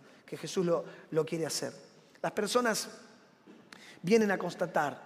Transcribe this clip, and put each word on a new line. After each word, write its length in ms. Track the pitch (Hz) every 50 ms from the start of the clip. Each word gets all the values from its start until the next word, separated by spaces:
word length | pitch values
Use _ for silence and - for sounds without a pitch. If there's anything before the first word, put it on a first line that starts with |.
| - - - - -
que 100 | - 160
Jesús 280 | - - 156 - 196 180
lo, 180 | 170 170 147 - - - - - -
lo 140 | 151 160 151
quiere 220 | - 180 165 160
hacer. 260 | - - - 151 120 - - - - - - - - - -
Las 100 | - -
personas 560 | - - 208 196 - 247 240 233 208 - - - - - - - - - - - _ _ _ - - - - - - - - - - -
vienen 280 | - 170 220 226 220 202
a 80 | 190 175
constatar 600 | 185 175 - - 185 165 - 175 151 139 - - -